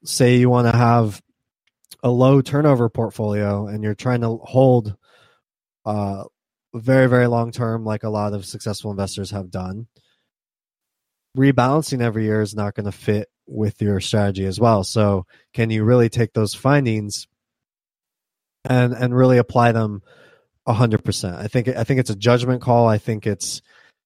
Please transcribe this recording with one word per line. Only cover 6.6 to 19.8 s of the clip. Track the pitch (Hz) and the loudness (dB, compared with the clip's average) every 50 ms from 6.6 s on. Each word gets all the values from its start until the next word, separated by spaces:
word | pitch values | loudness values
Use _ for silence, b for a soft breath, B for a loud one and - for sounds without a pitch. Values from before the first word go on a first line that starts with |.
| _ _ | _ _
very, | - 117 110 131 131 135 131 | -16 -6 -2 2 4 4 4
very | 123 127 123 123 | 4 4 4 2
long | 120 120 117 117 117 | 2 2 0 -2 -4
term, | - - 120 113 113 113 110 | -6 -6 -4 -4 -4 -6 -6
like | 110 107 107 | -6 -6 -6
a | - 107 | -6 -6
lot | 107 104 104 104 | -4 -4 -4 -4
of | 104 101 95 | -6 -8 -10
successful | - - 107 - 110 101 - - 107 | -12 -16 -10 -8 -8 -8 -8 -8 -8
investors | 101 98 98 95 - 104 98 87 | -6 -6 -6 -6 -8 -10 -10 -10
have | 101 98 92 90 | -10 -10 -10 -10
done, | 87 95 92 92 95 107 117 - _ _ _ _ _ _ _ _ _ _ _ _ _ _ _ _ _ _ _ _ _ _ _ _ _ _ _ _ - | -10 -10 -10 -10 -12 -12 -14 -18 _ _ _ _ _ _ _ _ _ _ _ _ _ _ _ _ _ _ _ _ _ _ _ _ _ _ _ _ -2
rebalancing | 131 135 139 131 123 120 127 143 160 151 - 143 123 | 2 2 4 4 4 2 2 2 0 0 -2 -4 -2
every | 120 117 104 110 110 | -2 -2 -2 -2 -2
year | 107 107 110 | 0 0 0
is | 107 98 104 | -2 -2 -4
not | 107 104 101 - | -6 -6 -6 -6
gonna | - 101 104 | -6 -8 -8
fit | - - - 107 104 107 104 - _ _ _ | -10 -6 -4 -2 -2 -2 -4 -8 _ _ _
with | - 131 107 107 101 - - | -12 -6 -4 -4 -4 -2 -2
your | 107 101 101 92 | -2 -2 -2 -2
strategy | - - - 107 101 101 95 95 95 | -2 -2 0 0 0 0 -2 -4 -4
as | 95 92 101 | -6 -2 2
well. | 117 117 113 120 95 | 2 2 2 2 0
So | - - 113 104 101 101 92 90 b b b b b | -2 0 0 2 2 0 -2 -4 b b b b b
can | - - 113 110 | -4 -4 -2 -2
you | 110 110 107 | -2 0 2
really | 113 123 123 117 110 | 4 4 4 4 2
take | - 117 113 - | 0 -2 -4 -2
those | - 113 107 101 - | -2 -2 -4 -4 -4
findings | - - 135 143 143 135 117 110 107 104 104 - - - _ _ _ _ _ _ _ _ _ _ _ _ _ _ _ _ _ _ _ _ _ _ _ _ _ _ _ - | -2 0 0 2 2 0 -2 -4 -4 -6 -8 -10 -12 -14 _ _ _ _ _ _ _ _ _ _ _ _ _ _ _ _ _ _ _ _ _ _ _ _ _ _ _ -4
and, | - 127 127 123 120 | 0 2 2 2 2
and | 123 120 127 123 123 | 0 -2 -4 0 2
really | 127 127 127 127 123 | 4 4 6 6 4
apply | 117 - - 123 120 120 | 2 2 2 2 4 4
them | 113 113 | 4 2